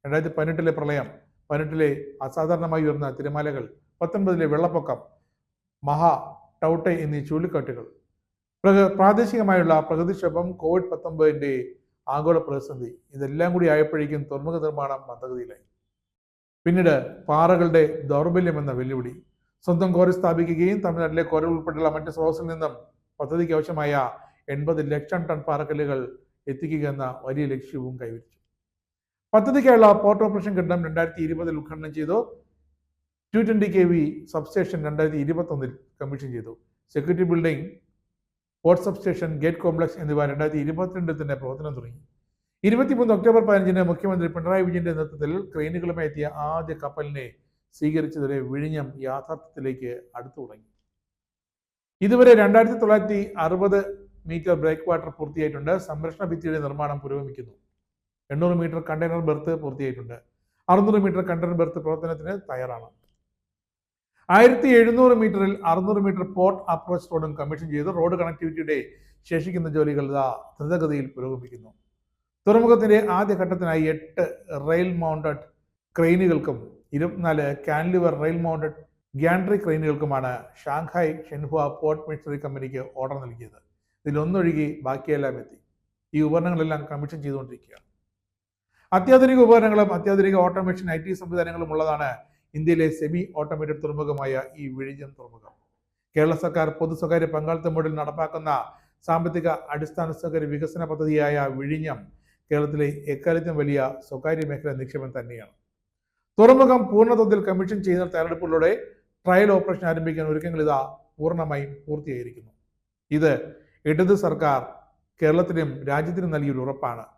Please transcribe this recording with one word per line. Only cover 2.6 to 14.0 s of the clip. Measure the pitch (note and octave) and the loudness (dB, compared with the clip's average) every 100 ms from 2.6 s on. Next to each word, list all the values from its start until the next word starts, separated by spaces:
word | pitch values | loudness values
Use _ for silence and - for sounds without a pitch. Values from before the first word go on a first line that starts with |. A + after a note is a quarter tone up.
| E3 D#3+ D3+ | 0 0 0
ഉയർന്ന | D3 C#3+ B2+ | -2 -6 -6
തിരമാലകൾ, | C#3+ D3 D3+ C#3 A2+ - _ _ | -6 -4 -4 -6 -10 -16 _ _
പത്തൊൻപതിലെ | E3+ G#3 F#3+ E3+ D#3 | -4 0 0 2 2
വെള്ളപ്പൊക്കം, | D3 E3+ E3+ - B2 - _ _ _ _ _ _ _ C#3+ | 2 0 -2 -4 -8 -10 _ _ _ _ _ _ _ -4
മഹ, | D3 E3+ C#3+ - - _ _ | 2 2 2 -4 -18 _ _
ടൗട്ടെ | D#3+ E3 F3+ E3 | 0 0 0 -2
എന്നീ | D3+ D3 C#3+ | -4 -6 -4
ചുഴലിക്കാറ്റുകൾ, | D#3 E3+ D3 C3+ A#2+ - _ _ _ _ _ _ _ | -4 -2 -4 -6 -12 -14 _ _ _ _ _ _ _
പ്രക-, | G3 G3 F#3+ G3 | 4 6 4 6
പ്രാദേശികമായുള്ള | F#3+ G#3 A#3 A#3 G3+ F#3 E3 D#3 D#3 | 4 4 2 0 2 4 4 2 2
പ്രകൃതിക്ഷോഭം, | D#3+ F3 G3 F3 D#3+ F3+ F3+ | -2 -2 -2 -2 -2 -6 -4
കോവിഡ് | D#3+ F3+ F3+ | 0 0 -2
പത്തൊമ്പതിൻ്റെ | D#3+ E3+ D#3+ D#3 D3 C#3+ B2+ B2 - _ _ - | -8 -8 2 2 2 -4 -4 -6 -14 _ _ -6
ആഗോള | C#3+ D#3 E3 - | -2 2 0 0
പ്രതിസന്ധി, | C#3 C3+ C3 A#2+ - _ C#3 | -8 -8 -12 -12 -14 _ -8
ഇതെല്ലാം | C#3 D3+ F3 | -6 -2 0
കൂടി | F3 E3+ | 2 2
ആയപ്പോഴേക്കും | D3+ D#3 D#3 | 4 2 0